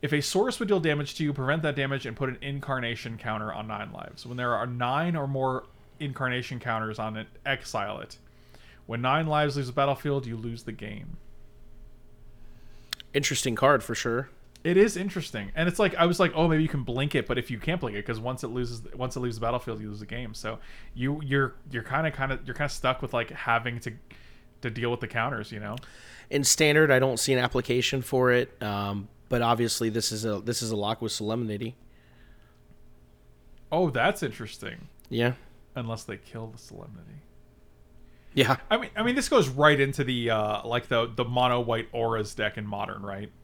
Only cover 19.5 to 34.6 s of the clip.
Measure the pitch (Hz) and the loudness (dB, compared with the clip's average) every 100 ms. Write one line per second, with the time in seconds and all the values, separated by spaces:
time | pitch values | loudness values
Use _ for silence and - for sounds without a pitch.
19.5 | 120 120 110 107 101 104 117 123 - 110 | -2 -4 -8 -8 -10 -8 -8 -8 -8 -8
20.5 | 110 - - - - 127 147 147 139 135 | -8 -12 -14 -14 -4 -2 -2 2 2 2
21.5 | - - 120 107 135 160 147 135 127 - | -2 -8 -6 -2 0 0 -2 -2 -4 -6
22.5 | 123 147 - 131 127 117 120 117 - - | -4 -4 0 0 0 -2 -2 -2 -4 2
23.5 | 117 120 117 117 113 - - - - - | 2 2 -6 -8 -12 -18 -20 -20 -20 -20
24.5 | - 127 110 120 120 117 120 117 120 107 | -8 -6 -2 -2 -2 -2 -2 -2 -2 -8
25.5 | 110 104 117 - - - - - 143 135 | -8 -8 -10 -12 -20 -20 -20 -2 2 4
26.5 | - 156 147 156 131 131 120 - 131 127 | 6 6 8 8 8 6 2 2 4 4
27.5 | 131 - 123 123 135 123 131 127 123 120 | 2 2 2 2 0 0 4 6 6 2
28.5 | - 107 101 101 101 101 - - 123 117 | -4 -4 -2 -2 -4 -8 -16 -2 2 4
29.5 | 117 117 - 113 110 - 107 110 101 113 | 4 2 2 0 0 -2 -2 -2 -2 -2
30.5 | 113 113 110 104 113 113 - 107 113 113 | -2 -2 -2 -2 -2 -2 -2 -2 -2 -2
31.5 | 104 113 120 - - - - - - - | -4 -6 -10 -20 -20 -20 -20 -20 -20 -20
32.5 | - - - - - - - - - - | -20 -20 -20 -20 -20 -20 -20 -20 -20 -20
33.5 | - - 160 175 123 147 - 139 110 107 | -20 -2 2 2 4 2 2 -4 -6 -12
34.5 | - | -10